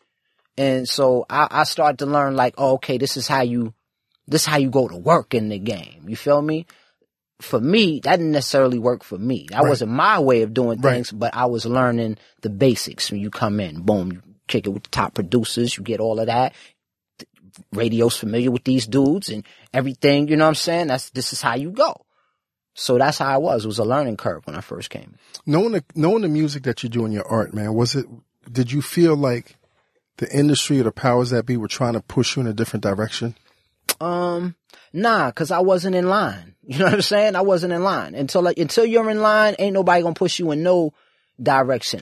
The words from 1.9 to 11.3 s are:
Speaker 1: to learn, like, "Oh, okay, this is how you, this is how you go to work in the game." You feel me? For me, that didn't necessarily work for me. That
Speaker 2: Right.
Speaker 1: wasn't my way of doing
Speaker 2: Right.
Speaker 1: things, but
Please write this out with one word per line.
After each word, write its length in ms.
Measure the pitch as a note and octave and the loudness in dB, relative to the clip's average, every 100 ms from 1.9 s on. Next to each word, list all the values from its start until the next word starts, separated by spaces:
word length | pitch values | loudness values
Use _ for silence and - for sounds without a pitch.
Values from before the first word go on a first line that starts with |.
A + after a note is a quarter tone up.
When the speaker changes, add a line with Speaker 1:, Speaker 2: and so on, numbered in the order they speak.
| C3 | 0
Speaker 1:
to 60 | C#3+ | 0
learn, 300 | D3 C#3 C3+ | 0 0 2
like, 200 | B2 - | 0 2
"Oh, 160 | C3+ C3 | 0 0
okay, 220 | - B2+ | 0 -2
this 180 | C3+ C3+ | -2 -4
is 100 | A#2+ | -2
how 140 | C#3 | 0
you, 320 | B2 A#2+ A2+ - _ _ _ _ - | 0 -2 -4 -8 _ _ _ _ -2
this 140 | D#3 | 0
is 40 | D3+ | 2
how 100 | D3+ | 2
you 120 | C3+ | 2
go 180 | C3 A#2 | 2 0
to 80 | F2 | -2
work 380 | G2 E3 - | 2 2 2
in 160 | A#2+ G#2+ | -2 -2
the 100 | G2+ | -6
game." 460 | G#2+ F#2+ B1 E2 D#2+ | -6 -8 -10 -18 -12
You 80 | A#2 | -6
feel 260 | C#3+ D3 | 2 2
me? 240 | D3+ D#3 E3+ _ _ _ _ _ _ - | 2 -4 -8 _ _ _ _ _ _ -20
For 180 | - A#2+ | -4 -2
me, 400 | C3 A3+ F#3+ C#3+ C#3+ | 2 2 2 0 2
that 100 | F3 | 2
didn't 140 | D#3+ | 2
necessarily 480 | D3 - C#3 C3 A#2+ | 0 0 2 2 2
work 240 | A#2+ B2 | 0 -2
for 140 | - F#2 | -6 -8
me. 300 | A#2+ A#2+ D2+ | -4 -6 -4
That 120 | G#2+ | 0
Speaker 2:
Right. 60 | D3 | 2
Speaker 1:
wasn't 220 | B2+ A2 | 2 -2
my 280 | B2+ F#3+ G3+ | 0 2 2
way 220 | C3 A#2+ | 4 4
of 100 | A2 | 2
doing 260 | A#2 A#2 A2+ | 0 -2 2
Speaker 2:
Right. 140 | C3+ B2 | 2 0
Speaker 1:
things, 160 | A#2+ | -4
but 240 | G#2 A#2 | -6 -4